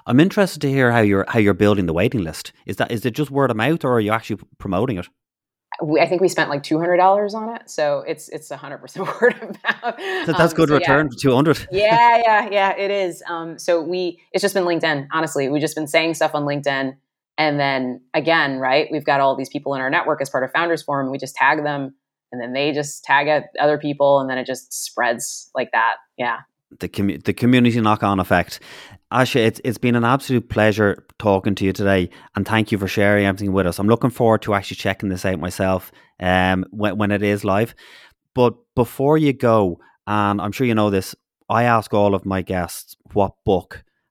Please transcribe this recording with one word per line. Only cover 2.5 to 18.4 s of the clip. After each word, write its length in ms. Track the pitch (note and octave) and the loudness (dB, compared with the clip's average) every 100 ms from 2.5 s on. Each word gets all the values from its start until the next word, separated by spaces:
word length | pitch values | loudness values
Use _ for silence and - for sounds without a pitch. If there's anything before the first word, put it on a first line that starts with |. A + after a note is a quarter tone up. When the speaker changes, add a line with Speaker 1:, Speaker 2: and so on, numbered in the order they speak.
| - | -18
Speaker 1:
Is 120 | - G2+ | -12 -6
that, 140 | - | -4
is 140 | A#2 | -4
it 60 | B2 | -4
just 200 | A2 C#3 | -4 -4
word 200 | C#3 C3+ | 0 0
of 80 | A2 | 0
mouth, 260 | B2 E3 | 0 0
or 80 | C3+ | 0
are 80 | B2 | 0
you 120 | G2+ | 2
actually 240 | A2+ - G#2+ | -2 -4 -10
p-, 100 | - _ | -10 _
promoting 400 | - F2+ C3 F2+ | -4 -2 -2 -4
it? 120 | - _ _ _ _ _ _ - | -8 _ _ _ _ _ _ -10
Speaker 2:
We, 180 | D3+ E3+ | -2 2
I 80 | E3+ | 2
think 140 | F3+ | 2
we 60 | F#3 | 0
spent, 200 | - D3+ | 0 -2
like, 140 | C#3+ | -4
two 160 | - D#3+ | -4 -2
hundred 180 | E3+ F3 | 2 4
dollars 380 | F#3 G3+ G#3 | 4 4 0
on 200 | A3 A3 | -6 -10
it. 140 | A#3 - | -12 -12
So 340 | - D3+ C#3+ - | -4 -2 -2 -4
it's, 240 | D#3 - | -10 -10
it's 200 | D3+ - | -16 -14
a 60 | C#3 | -16
hundred 220 | C#3 C3 | -14 -16
percent 280 | B2+ F3+ F#3+ | -16 -10 -10
<laughs> 140 | - | 0
word 140 | A#3 | 0
of 220 | - G#3+ G3 | 0 -8 -8
mouth. 320 | G#3+ - A#3+ - F#4+ F#4+ | -6 -6 -8 -8 -8 -6
Speaker 1:
So 80 | C#4+ | -2
that's 200 | D#3 E3 | 2 2
Speaker 2:
Um, 40 | E3+ | 4
Speaker 1:
good 120 | D#3 | 2
Speaker 2:
so 60 | |
yeah. 40 | C#3+ | 2
Speaker 1:
return 320 | C3 C#3 D3+ | 2 2 0
for 80 | A#2 | -2
two 140 | C#3 | 2
hundred. 340 | B2 D#3 - - | 4 4 0 -2
<laughs> 20 | |
Speaker 2:
Yeah, 520 | F#3+ G#3+ A3+ A#3+ A#3 | 0 4 6 6 6
yeah, 240 | A#3 G#3+ A3 | 4 2 2
yeah, 260 | G3+ G3 F#3 | 0 0 0
it 140 | G3 | -2
is. 320 | G3+ F#3 D#3+ - | -2 -4 -6 -10
Um, 300 | E3+ E3 D#3+ | -10 -8 -8
so 240 | - E3+ | -2 0
we, 360 | D#3 F3+ F3+ - _ | 0 -4 -4 -6 _
it's 80 | F#3+ | -2
just 140 | G3 | -2
been 100 | F#3+ | 0
LinkedIn, 440 | F3 E3 D#3+ D3 C#3 | 0 0 0 -2 -4
honestly. 380 | D#3+ D#3 D3+ C3+ | -4 -2 -2 -2
We've 100 | D3 | -2
just 160 | D3+ D#3 | -2 -4
been 100 | D3+ | -2
saying 280 | D#3+ D#3+ | 0 0
stuff 200 | D#3+ D#3 | 0 -2
on 100 | D3+ | -2
LinkedIn. 520 | C#3+ C#3+ C#3+ C3+ C3+ C3+ _ _ _ - | -4 -4 -2 -2 -4 -8 _ _ _ -2
And 200 | D3+ C#3+ | 0 0
then 440 | C#3 C3+ B2+ B2+ _ | 0 -2 -4 -8 _
again, 460 | D#3+ D3 E3 | -4 0 2